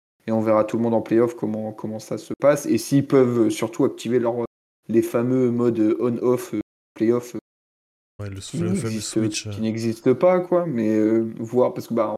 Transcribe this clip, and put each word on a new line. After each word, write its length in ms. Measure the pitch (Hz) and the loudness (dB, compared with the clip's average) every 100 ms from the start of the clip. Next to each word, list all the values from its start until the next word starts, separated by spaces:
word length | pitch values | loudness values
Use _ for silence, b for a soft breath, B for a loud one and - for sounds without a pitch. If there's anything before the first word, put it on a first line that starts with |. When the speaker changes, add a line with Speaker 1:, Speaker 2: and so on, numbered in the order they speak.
| _ _ - | _ _ -2
Speaker 1:
et 60 | |
on 80 | 113 | 0
verra 240 | 110 107 | 4 4
tout 120 | 107 113 | 2 0
le 60 | |
monde 120 | 117 | 0
en 80 | 113 | 0
play-off 340 | 113 113 120 - | 2 2 2 0
comment, 340 | 110 107 107 | -6 -6 -8
comment 300 | - 107 107 | -10 -10 -10
ça 180 | - 110 | -10 -10
se 160 | - 113 | -10 0
passe 260 | 143 - - | 2 2 0
et 120 | 117 | -2
s'ils 280 | - 143 135 | 2 0 4
peuvent, 360 | 139 123 120 | 4 4 4
euh, 80 | 107 | 2
surtout 340 | 107 113 - | 0 -4 0
activer 340 | 127 - 113 123 | -2 -2 -2 0
leur, 260 | 117 120 113 _ _ _ - | 0 -2 -6 _ _ _ -2
les 140 | 110 | 0
fameux 500 | 113 123 123 131 123 | 2 0 0 2 2
modes, 260 | 120 120 113 | 2 0 2
euh, 180 | 107 113 | 2 2
on-off, 540 | 123 120 120 123 - | -2 0 0 0 -2
euh, 60 | 107 - _ _ | -8 -8 _ _
play-off, 420 | - 113 120 120 107 | -2 0 0 -2 -14
euh, 20 | - _ _ _ _ _ _ - | -16 _ _ _ _ _ _ -14
Speaker 2:
Ouais, 80 | 104 | -12
le, 120 | 98 | -12
Speaker 1:
qui 180 | - 127 | -10 -4
Speaker 2:
le 120 | 110 | -2
fameux 120 | 165 | -2
Speaker 1:
n'existe, 260 | 113 110 - | -4 -6 -4
Speaker 2:
switch, 400 | 113 110 - 107 | -2 -2 -4 -8
Speaker 1:
qui 80 | 104 | -6
Speaker 2:
euh. 40 | |
Speaker 1:
n'existe 500 | 110 113 113 113 131 | -4 -2 -4 0 0
pas, 260 | 131 180 180 | 4 4 2
quoi, 260 | 180 175 175 | 2 0 0
mais, 300 | 117 110 107 | -2 0 2
euh, 360 | 107 113 113 110 | 4 2 0 -6
voir, 340 | 113 123 123 | -2 2 2
parce 140 | 123 - | 0 -4
que, 80 | |
bah, 220 | 117 107 | -2 -2